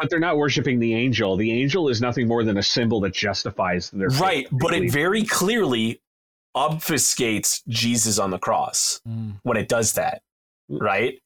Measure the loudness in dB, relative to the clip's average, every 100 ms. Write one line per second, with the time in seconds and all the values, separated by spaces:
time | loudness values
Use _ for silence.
0 | -2 0 2 2 2 0 0 2 2 2
1 | 2 2 2 2 0 0 0 2 2 0
2 | 0 0 2 2 2 0 0 0 0 0
3 | -2 -2 -4 -4 -4 -4 -2 -2 -4 -2
4 | 0 2 0 0 -2 -2 0 0 0 2
5 | 2 0 0 0 2 2 2 2 0 -4
6 | _ _ _ _ _ -2 0 0 -2 0
7 | 0 0 0 0 0 -2 -4 -2 0 2
8 | 2 0 0 -2 0 0 0 -2 -2 -4
9 | -8 -8 -8 -6 -2 0 0 0 0 0
10 | -2 -6 _ _ _ _ -10 -4 0 0
11 | 0 -4